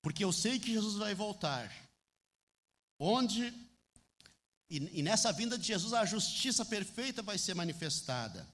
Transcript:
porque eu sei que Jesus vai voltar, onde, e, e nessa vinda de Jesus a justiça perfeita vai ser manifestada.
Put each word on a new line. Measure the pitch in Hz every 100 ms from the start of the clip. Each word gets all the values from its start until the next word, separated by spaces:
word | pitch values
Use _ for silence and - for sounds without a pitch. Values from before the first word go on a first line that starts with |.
porque | 151 147
eu | 190
sei | 170 220 254
que | -
Jesus | 220 214
vai | 202 208
voltar, | 196 208 202 156 131 107 - - _ _ _ _ _ _ _ _ _ _ _
onde, | 160 247 240 214 240 240 - _ _ _ _ _ - _ _ _ _
e, | 151 143 156
e |
nessa | 151 220 240
vinda | 175 233 240
de |
Jesus | 214 202 208
a | 233
justiça | 202 208 - - 269 240
perfeita | 226 214 190 - 262 240
vai | 202 196
ser | -
manifestada. | 175 170 147 160 - - 127 113 87 71